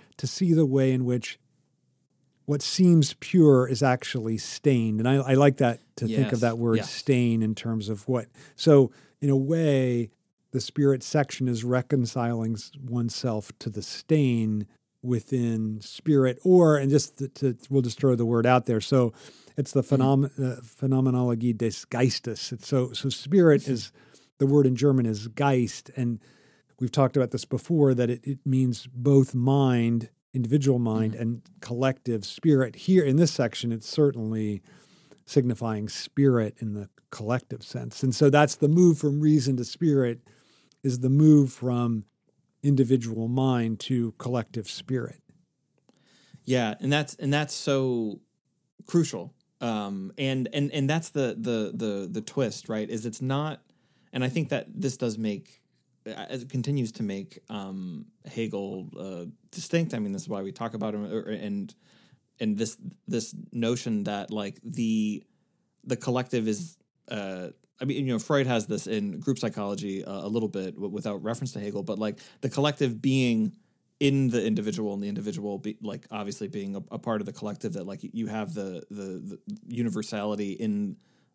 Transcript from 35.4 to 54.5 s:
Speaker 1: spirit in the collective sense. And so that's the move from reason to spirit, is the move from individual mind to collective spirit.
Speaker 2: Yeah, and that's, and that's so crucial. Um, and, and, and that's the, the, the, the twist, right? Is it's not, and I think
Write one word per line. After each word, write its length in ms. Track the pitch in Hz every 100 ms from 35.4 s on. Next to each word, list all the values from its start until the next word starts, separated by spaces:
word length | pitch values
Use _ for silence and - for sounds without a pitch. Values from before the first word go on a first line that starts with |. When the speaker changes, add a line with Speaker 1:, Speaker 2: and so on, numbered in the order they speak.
| 123 113 117 107 107
Speaker 1:
spirit 640 | - - - 139 123 107 -
in 120 | 113
the 160 | 104 98 _ -
collective 520 | - 107 127 - 120
sense. 400 | - 147 120 -
And 120 | 135
so 160 | 117 143
that's 240 | 143 147
the 140 | - 147
move 280 | 165 180 156
from 220 | 151 143
reason 380 | 151 151 127 127
to 60 | 120
spirit, 560 | - 170 139 123 120 _ _ _ _ _ _
is 180 | 135 123
the 100 | 127
move 420 | 139 156 151 139
from 520 | - 127 120 120 113 104 _ _ _ _ _
individual 640 | 143 135 120 131 117 113 113
mind 500 | 127 135 123 113 107
to 340 | - 127 117 -
collective 500 | 120 123 107 113 101
spirit. 500 | - - 131 120 - _ _ _ _ _ _ _ _ _ _ _ -
Speaker 2:
Yeah, 300 | - 127 113 -
and 120 | 135
that's, 220 | 147 143
and 180 | - 139
that's 220 | 147 147
so 640 | - - 139 131 120 110 101 _ _ _ _ _ _ -
crucial. 460 | 170 165 101 87 _ _ -
Um, 520 | 117 107 101 98 95 -
and, 300 | 135 131 120
and, 180 | 143 143
and 160 | 147 135
that's 220 | 156 165
the, 260 | 147 127 110
the, 340 | 113 117 107
the, 340 | - 110 101 92
the 100 | 110
twist, 480 | 107 - 123 - -
right? 200 | 110 107
Is 180 | 113 113
it's 160 | -
not, 400 | 131 135 151 - _ _ _ _ _
and 100 | 127
I 60 | 127
think 220 | 135 143